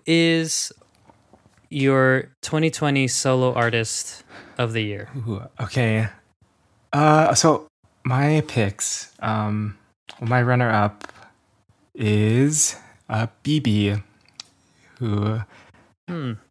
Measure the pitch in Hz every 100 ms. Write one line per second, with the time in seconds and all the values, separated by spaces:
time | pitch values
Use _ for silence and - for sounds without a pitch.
0 | - 165 165 165 160 - - - _ _
1 | _ _ _ - _ _ - 147 135 135
2 | 131 131 - _ - 156 160 - 147 139
3 | 127 - 135 127 127 120 117 117 110 -
4 | - - - - - - 120 113 107 101
5 | 98 135 113 98 - - 107 131 113 110
6 | 110 - _ _ _ _ _ _ - 143
7 | 151 156 160 - 160 147 - _ _ _
8 | 127 131 147 151 147 123 98 - - -
9 | - - 110 107 107 107 107 - _ _
10 | - - 117 123 120 123 120 110 104 -
11 | - - - _ _ _ _ _ _ -
12 | 107 104 107 117 143 156 - - - _
13 | - 110 113 _ 143 151 123 104 101 104
14 | - _ _ - - _ _ _ _ -
15 | 117 104 104 110 101 - - _ _ _
16 | - 175 131 107 _